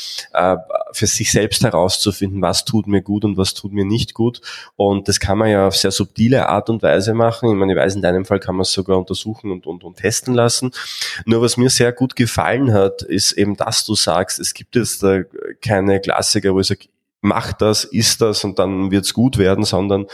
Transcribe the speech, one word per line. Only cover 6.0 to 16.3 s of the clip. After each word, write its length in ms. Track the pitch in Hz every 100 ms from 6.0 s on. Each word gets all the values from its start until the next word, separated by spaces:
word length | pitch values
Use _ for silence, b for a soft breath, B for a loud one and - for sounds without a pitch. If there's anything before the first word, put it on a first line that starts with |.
| 98 - 113 127 -
Art 200 | 95 -
und 140 | 113
Weise 320 | 82 82 107
machen. 340 | 110 117 113 117
Ich 60 |
meine, 180 | 101 95
ich 60 | 85
weiß, 160 | 73
in 80 | 101
deinem 220 | 90 90
Fall 160 | 98 101
kann 160 | - 92
man 60 |
es 100 | 92
sogar 260 | - 92 95
untersuchen 520 | 90 92 110 110 104
und, 140 | 92 85
und, 180 | 87
und 120 | 87 90
testen 380 | 98 - -
lassen. 360 | 120 117 - 127 B B B B B
Nur 160 | - 113
was 160 | 120 120
mir 140 | 127
sehr 220 | 127 120
gut 240 | 120 131 -
gefallen 560 | 117 - 82 120 135
hat, 300 | 104 98 95
ist 300 | - 98 -
eben, 240 | - 101 98
dass 300 | - - -
du 80 |
sagst, 440 | 104 - 85 98 -
es 140 | 90
gibt 240 | - - 123
jetzt 260 | 107 -
da 200 | 98 95 87 - 50 -
keine 380 | 113 98 98 98
Klassiker, 540 | 98 - -